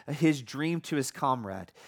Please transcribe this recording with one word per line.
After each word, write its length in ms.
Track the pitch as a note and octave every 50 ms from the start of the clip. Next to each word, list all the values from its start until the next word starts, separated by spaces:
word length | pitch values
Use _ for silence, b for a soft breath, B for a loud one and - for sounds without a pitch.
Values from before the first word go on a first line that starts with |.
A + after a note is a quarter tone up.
| B B
his 320 | D3 C#3 E3 D#3+ D3+ C3+
dream 400 | B2 - - C#3 D3+ D#3+ E3+ E3
to 140 | - - E3
his 160 | C#3+ B2+ -
comrade. 600 | - - D3+ C3+ B2+ B2 A2 G2 F#2+ F#2+ F2+ - - B B